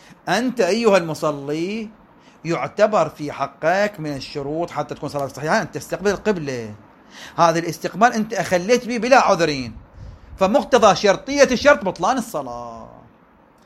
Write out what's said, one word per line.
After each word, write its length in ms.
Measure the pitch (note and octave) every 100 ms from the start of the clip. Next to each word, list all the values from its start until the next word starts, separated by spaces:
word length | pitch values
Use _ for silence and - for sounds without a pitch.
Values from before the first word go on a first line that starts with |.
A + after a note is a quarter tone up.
| - - -
أنت 320 | F#3+ B3+ -
أيها 360 | F3 A3 A3+ F#3+
المصلي 920 | E3 D3+ D#3 C#3+ C#3 D#3 F3+ A3 G#3+ - _ _ - _
يعتبر 640 | D#3+ D3+ C3+ - G#3+ G3+ D#3
في 240 | - D3
حقك 600 | C3+ C#3 - D#3 F#3+ G#3 F3
من 180 | D3+ C3+
الشروط 540 | - D3 C#3 D#3+ E3+
حتى 240 | D3 C#3+
تكون 140 | C3 D3
صلاة 180 | C#3+ C3+
صحيحة 360 | C3+ D3+ G#3
أن 80 | E3+
تستقبل 400 | D3 - E3 G3+
القبلة. 640 | F#3 G#3 F#3 C#3 B2 G#2+ G#2 - - - - - -
هذا 220 | E3 E3
الاستقبال 540 | E3+ D#3+ F3 E3+ A#3+
أنت 220 | A3+ G#3+
أخليت 520 | G3 E3 F3+ F#3 B3 A3
به 120 | A#3+
بلا 220 | A#3+ B3+
عذرين، 560 | E3+ F#3 E3 C#3 A#2+ - - - - - - -
فمقتضى 600 | F#3+ C#4 D4+ A#3+ G#3 F3
شرطية 480 | G3+ F3+ - C#4
الشرط 400 | B3+ A#3+ C#4+ C#4+
بطلان 340 | F#3+ E3 F#3 C4
الصلاة. 720 | A3 D#3 C3 A#2+ A#2+ A2+ A#2 A2+ A#2 _ _ _ _ _